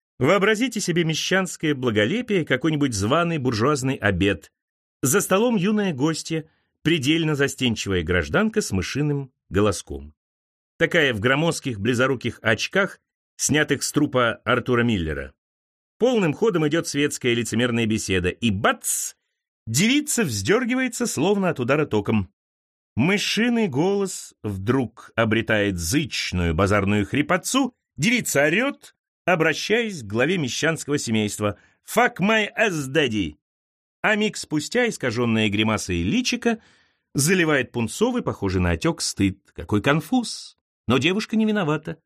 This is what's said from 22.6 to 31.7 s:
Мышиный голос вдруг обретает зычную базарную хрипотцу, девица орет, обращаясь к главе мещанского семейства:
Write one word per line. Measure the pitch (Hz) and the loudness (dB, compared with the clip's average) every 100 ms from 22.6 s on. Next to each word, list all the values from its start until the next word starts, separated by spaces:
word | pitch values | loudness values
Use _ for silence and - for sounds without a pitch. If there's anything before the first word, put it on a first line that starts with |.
| _ _ _ | _ _ _
Мышиный | - 151 202 - 190 240 233 208 | -2 0 2 -2 0 0 2 0
голос | 127 180 202 190 - - _ | 0 0 0 -4 -8 -16 _
вдруг | 110 98 101 131 117 - - - | -8 -6 0 0 0 -8 -10 -2
обретает | 113 113 113 110 101 90 | 2 2 2 2 2 -2
зычную | 82 143 135 - - 90 85 | -2 -2 -2 -6 -4 -2 0
базарную | 80 98 104 95 104 | 2 2 2 2 0
хрипотцу, | 98 127 147 180 - 262 269 _ _ - | 0 -2 0 -2 0 0 0 _ _ -2
девица | 180 240 - 143 | 0 0 0 2
орет, | 147 185 269 - - _ _ _ | 2 2 -2 -4 -16 _ _ _
обращаясь | - 180 160 147 - 226 226 180 | 0 2 2 0 -2 -2 -2 -8
к | 104 | -6
главе | 110 143 190 | 0 0 0
мещанского | 135 - 156 160 - 143 | -2 -2 -2 -2 -2 -4
семейства: | - 110 104 - 104 - _ | 0 0 0 -2 -4 -4 _